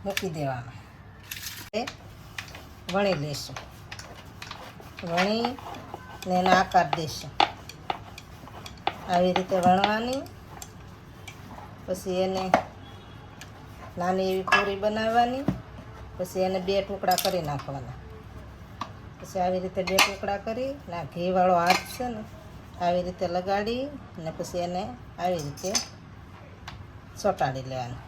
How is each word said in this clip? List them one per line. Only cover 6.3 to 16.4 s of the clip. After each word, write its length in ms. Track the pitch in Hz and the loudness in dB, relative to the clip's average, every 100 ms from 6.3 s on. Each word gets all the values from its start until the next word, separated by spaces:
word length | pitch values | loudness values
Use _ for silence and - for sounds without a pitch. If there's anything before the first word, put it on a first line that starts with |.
| 180 | 4
એનો 120 | 185 180 | 8 8
આકાર 320 | - 185 160 160 | 8 6 6 2
દેશું. 340 | 156 - - - - - - - - - - - - - - - - - - - - | -2 -4 -10 4 4 4 -14 -16 -6 -6 -6 -16 -16 -16 -16 -14 -14 -4 -4 -4 2
આવી 220 | 180 180 180 | 6 6 4
રીતે 200 | 185 190 175 | 4 6 8
વણવાની. 560 | 185 202 214 233 269 - - - - - - - - - - - - - - - - - | 8 8 4 2 -2 -4 -12 -16 -14 -14 -16 -16 -16 -16 -16 -16 -14 -14 -14 -14 -14 -6
પછી 360 | 185 190 180 190 | -6 -2 0 2
એને 180 | 190 185 180 - - - - - - - - - - - - - - | 2 2 2 0 -12 -16 -16 -16 -16 -16 -16 -16 -14 -16 -14 -12 -2
નાની 320 | 175 190 190 | 2 4 4
એવી 180 | 190 185 | 2 4
પૂરી 300 | 202 202 196 | 4 4 2
બનાવવાની. 600 | 208 214 220 233 240 254 294 - - - - - - - | 2 2 4 6 6 4 0 -2 -6 -14 -14 -14 -14 -6
પછી 260 | 180 190 | -4 2